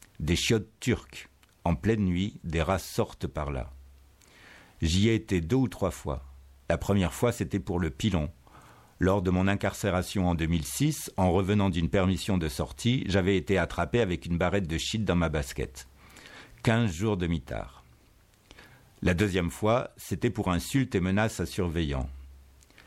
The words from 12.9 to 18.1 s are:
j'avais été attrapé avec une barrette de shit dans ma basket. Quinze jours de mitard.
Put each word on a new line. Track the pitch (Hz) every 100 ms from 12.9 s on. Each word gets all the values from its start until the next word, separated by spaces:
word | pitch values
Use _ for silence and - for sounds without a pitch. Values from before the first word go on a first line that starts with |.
| 131 -
j'avais | 95 90
été | 95 - 95
attrapé | 85 - 82 120
avec | 101 85
une | 85 85
barrette | 90 101 82
de | 80
shit | - 110
dans | 95 87
ma | 82
basket. | 76 67 - - - - - - - - - - -
Quinze | 123 117 113
jours | 80 110 98
de | 85
mitard. | 82 - 53 - - - - _